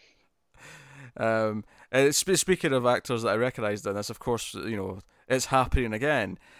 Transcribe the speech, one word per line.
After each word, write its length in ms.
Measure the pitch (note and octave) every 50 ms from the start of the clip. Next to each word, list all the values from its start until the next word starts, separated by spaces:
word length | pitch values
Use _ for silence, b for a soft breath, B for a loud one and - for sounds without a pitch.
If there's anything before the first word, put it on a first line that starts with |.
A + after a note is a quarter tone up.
| B B B B B _ _ _ _ _ B B B B B D3+ C#3 C3+ C#3 C#3 C#3 B2 B
Um, 480 | - A2 A2+ A2+ A2 A2 G#2+ G#2+ A2 G#2 b b b b b
and 240 | - C3 C#3 C#3 C#3+
sp-, 200 | - - - F#3+ D#3
speaking 320 | - - F#3 E3 - D#3+ C3+
of 140 | B2+ A#2+
actors 360 | B2 B2 G#2+ - - B2+ A2+ A2+
that 80 | A2
I 60 | G2+
recognised 500 | A2 A#2+ B2+ - - A2+ G#2 G#2 G2+ F2+
in 80 | G2+ G2
this, 140 | G2+ G#2 -
of 80 | A2+ -
course, 360 | - C3 A#2+ A2 - - -
you 220 | F#2+ D2 G#2+ A2+
know, 240 | G2+ F#2+ G2 F#2 G2 - b b b b -
it's 180 | C3 B2+ B2
happening 460 | - C3+ C3 B2+ - - C3+ B2 A2+ G#2+
again. 460 | G#2+ B2+ D3+ D3+ C3 G#2 F#2 F2+ B B B B B